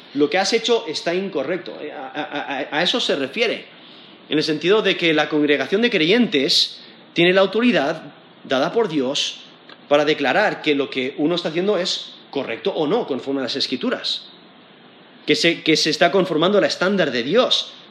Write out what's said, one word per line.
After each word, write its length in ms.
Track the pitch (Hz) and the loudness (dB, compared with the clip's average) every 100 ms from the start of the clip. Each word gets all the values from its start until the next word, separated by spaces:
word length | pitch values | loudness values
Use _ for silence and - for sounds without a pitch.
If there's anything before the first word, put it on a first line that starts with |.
| - | -8
lo 160 | 139 147 | 0 2
que 80 | 180 | 2
has 160 | 202 | 0
hecho 320 | 226 226 226 170 | 0 2 0 -2
está 260 | 147 175 | -6 -4
incorrecto". 640 | 180 196 156 131 180 - - | -2 -2 -4 -4 -6 -8 -12
Eh, 100 | 151 | -12
a, 140 | 143 135 | -12 -10
a, 520 | 147 143 147 - 135 | -10 -8 -8 -6 -8
a, 180 | 139 147 | -4 -2
a 40 | |
eso 160 | 175 247 | 0 0
se 160 | - | 0
refiere, 520 | 175 131 214 233 113 - - - - - - - | -2 -2 0 -2 -2 -10 -20 -20 -20 -20 -20 -4
en 80 | 151 | -2
el 40 | |
sentido 380 | 151 156 165 214 | 0 0 2 2
de 160 | 196 175 | 2 2
que 160 | 170 | 2
la 160 | 156 151 | 2 2
congregación 540 | 151 147 143 131 196 | 2 2 2 0 0
de 80 | 233 | 2
creyentes 880 | 202 156 226 226 143 147 - - - - - - | 2 4 4 2 2 2 0 0 -6 -20 -20 -6
tiene 200 | - 175 | 2 4
la 80 | 190 | 4
autoridad 720 | 196 214 247 175 143 170 147 - - - | 2 2 2 2 0 -4 -10 -20 -20 -16
dada 260 | 123 131 156 | -4 0 0
por 180 | 202 214 | 0 0
Dios 520 | 156 127 151 - - - - - - - | 0 -2 -2 -4 -8 -18 -20 -20 -16 0
para 160 | 147 | 2
declarar 580 | 151 151 135 151 208 151 | 4 2 2 2 2 0
que 140 | 151 139 | 0 0
lo 120 | 147 | 0
que 260 | 131 131 - | -4 -4 -2
uno 180 | 151 | 0
está 140 | 175 175 | 0 -2
haciendo 280 | 160 196 196 | -2 0 0
es 380 | 185 - - - - | -2 -6 -10 -20 -10
correcto 400 | 139 113 113 - | -6 -6 -4 -4
o 160 | 175 147 | -2 0
no, 220 | 190 147 | 0 -2
conforme 320 | 131 123 139 | -4 -4 -4
a 40 | |
las 120 | 123 135 | -4 -4
Escrituras, 720 | - 127 247 - - - - - - - - - - - - - - | -4 -4 -4 -4 -4 -6 -10 -20 -20 -20 -20 -20 -20 -20 -20 -6 -2
que 80 | |
se, 280 | 151 170 160 | 2 2 0
que 140 | - 151 | 0 2
se 140 | 160 | 2
está 220 | 143 175 | 2 2
conformando 460 | 196 175 156 175 202 | 4 0 2 2 4
al 60 | |
estándar 460 | 147 - 180 202 151 | 2 2 0 2 0
de 140 | 120 | -2
Dios. 480 | 117 214 - - - - - | 0 2 2 0 -4 -14 -20